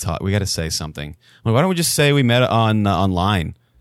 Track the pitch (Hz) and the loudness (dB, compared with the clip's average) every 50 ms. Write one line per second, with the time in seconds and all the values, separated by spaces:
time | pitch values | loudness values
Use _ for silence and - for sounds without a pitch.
0 | - 87 80 - - 98 98 104 98 92 - - 82 80 82 - 80 78 78 - | -6 -6 -6 -4 -4 -2 -2 -2 -2 -2 -4 -6 -6 -6 -6 -8 -8 -10 -10 -12
1 | 73 73 - - _ _ _ _ - 113 110 123 165 190 185 170 165 - - - | -14 -14 -14 -16 _ _ _ _ -2 0 2 2 2 2 0 0 -2 -2 0 2
2 | 147 143 143 143 131 120 120 123 127 - - 117 113 110 107 107 104 101 95 82 | 2 2 4 4 4 4 4 2 2 2 2 2 2 2 2 2 2 2 2 2
3 | 98 98 92 87 90 101 104 92 78 85 85 - _ _ _ _ | 0 0 0 0 0 0 0 0 -2 -4 -8 -14 _ _ _ _